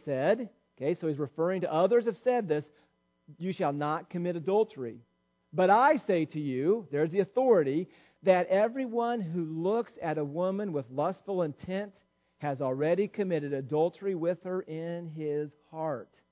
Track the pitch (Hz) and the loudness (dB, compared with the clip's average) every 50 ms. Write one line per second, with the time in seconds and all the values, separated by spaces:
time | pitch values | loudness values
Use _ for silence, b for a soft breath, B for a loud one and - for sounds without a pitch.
0 | - 151 139 131 139 160 214 233 247 196 _ _ _ _ _ - 131 143 175 - | -4 -4 -2 0 2 2 2 2 0 -8 _ _ _ _ _ -6 -2 -2 -2 -2
1 | 170 160 147 139 151 131 - - 160 175 190 185 180 - 156 160 180 190 233 240 | -2 -4 -2 -2 -4 -6 -4 -2 -2 -2 0 -2 -2 0 2 2 4 4 4 4
2 | 226 233 190 - - 247 247 247 226 165 151 151 - - _ b b b b _ | 2 2 -2 -2 0 0 0 2 2 0 -2 -2 -2 -6 _ b b b b _
3 | _ _ _ _ _ - 147 - 165 185 175 - 190 147 143 143 147 147 156 165 | _ _ _ _ _ -20 -14 -8 -6 -6 -4 -2 -2 -2 0 -2 -2 -2 -2 -4
4 | - - - 180 175 175 175 170 151 185 190 214 220 220 - 143 127 117 107 113 | -6 -6 -6 -4 -4 -4 -4 -4 -2 0 2 2 2 0 -2 -8 -10 -10 -10 -12
5 | - _ _ _ _ _ _ _ _ _ - 151 185 185 196 226 262 294 302 240 | -18 _ _ _ _ _ _ _ _ _ 0 2 4 6 6 6 6 6 4 2
6 | - - 190 170 156 147 - 156 151 143 127 127 139 170 208 233 202 131 139 143 | 2 0 0 0 0 -2 -4 -6 -4 -4 -2 0 2 2 0 0 -2 -4 -2 0
7 | 156 165 160 202 190 190 - 247 262 254 226 185 151 135 139 160 180 - b b | 0 0 2 0 0 0 2 2 4 6 6 6 6 2 0 -2 -4 -6 b b
8 | b b b b b 190 185 180 180 180 185 196 214 233 233 269 262 240 220 233 | b b b b b 4 4 4 4 2 2 2 2 2 0 -2 -6 -4 -2 -2
9 | 233 233 240 240 196 160 165 180 165 156 160 160 165 185 214 233 233 - - - | -2 0 -2 -2 -4 -4 -4 -4 -4 -4 -4 -2 0 0 0 0 -2 -4 -8 -8
10 | - 165 156 156 147 143 143 165 180 185 190 196 214 202 165 147 127 117 127 135 | -6 -4 -2 -2 -4 -4 -4 -2 -2 -2 -2 -2 -4 -4 -4 -4 -6 -6 -4 -2
11 | 147 170 190 - _ - 202 180 175 151 139 - - - 185 190 208 208 - _ | -2 -2 -2 -4 _ -6 -2 -2 -2 -2 -4 -8 -8 -8 -6 -6 -6 -8 -12 _
12 | _ _ _ _ _ _ _ _ - 147 139 127 143 131 131 135 147 156 175 180 | _ _ _ _ _ _ _ _ -6 -4 -4 -2 -2 -2 -2 0 0 2 2 2
13 | 208 202 - - 202 185 175 156 147 143 143 135 135 123 151 151 160 175 175 - | 0 -2 -2 -4 -4 -2 -2 -2 -2 -2 -4 -6 -4 -2 0 0 0 0 -2 -4
14 | 196 196 190 165 160 170 180 170 - 185 185 185 185 - 156 160 165 170 170 170 | -6 -4 -4 -2 -2 -2 -2 -2 -4 -8 -6 -6 -6 -8 -8 -8 -8 -8 -8 -8
15 | 175 165 151 156 156 151 147 147 151 147 - _ _ _ - 160 160 160 143 117 | -10 -10 -10 -8 -6 -4 -4 -4 -4 -6 -10 _ _ _ -10 -8 -6 -4 -6 -6
16 | 95 - _ _ _ _ | -8 -14 _ _ _ _